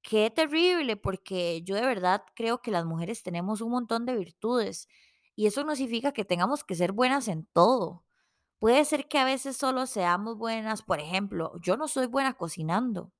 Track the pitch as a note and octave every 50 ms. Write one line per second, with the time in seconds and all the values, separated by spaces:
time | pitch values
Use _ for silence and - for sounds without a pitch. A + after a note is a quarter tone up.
0 | - - A3 G#3+ G#3+ A3 G#3+ - D#4+ C#4+ D4 D#4+ F4 F4+ F4+ E4+ D4 B3 G#3+ G#3
1 | - G3+ F#3 - _ - F#3+ F3+ F3 E3+ E3 E3 E3+ F#3 G3 G#3 A#3+ C4+ A#3+ G3
2 | F3+ F3 F#3+ G#3 - - _ - A3+ A3+ A#3 B3 - A#3 G#3 E3+ E3 E3 D#3+ E3
3 | E3+ F3+ A#3 - - F#3 E3+ E3+ F3 G3 A3 G3+ A3+ A3+ A#3+ B3 A#3+ A3 A#3 A#3
4 | A#3+ B3+ B3+ A3 F3+ E3+ _ _ - A3+ B3 A#3+ G#3+ F#3+ F#3 - - _ _ _
5 | _ _ _ _ _ _ _ - G#3 G#3 G3+ C4+ D4 D4+ D4+ B3+ C4+ A#3 A#3 A3+
6 | B3+ C#4+ C#4 - F#3+ - F3+ E3+ F3+ A3 C#4+ C#4+ - - F#3+ E3 F3+ F3 G3 G#3+
7 | B3+ B3+ C4+ C#4 B3 A#3 E3+ D#3+ D#3+ _ _ E3 F3 A3 C4 A#3+ F#3 D#3+ F3 E3+
8 | _ _ _ _ _ _ _ _ _ _ _ _ A3 A3 A#3+ C#4+ D4 - D#4 C4+
9 | - _ - C#4+ C4 C4 C4+ C4 - C#4 B3+ - C#4+ C4 C4 B3+ C4 B3+ - G#3+
10 | F3+ F3 F3 F#3 G#3 A3+ A#3 G#3+ A3+ A3+ A3+ A3+ A3 A3 A3 G3 - - F3+ D3
11 | D3+ D#3+ F3+ F#3+ G3+ G3 G#3 F3 D#3+ - - E3+ E3 F3+ F#3 B3+ D#4 D4 - C4+
12 | B3+ A#3 A#3+ C4+ C4+ C4 B3+ - D#3+ E3 - F3 D#3+ D#3+ E3+ G#3 B3+ B3 G#3+ F3+
13 | E3+ F3 _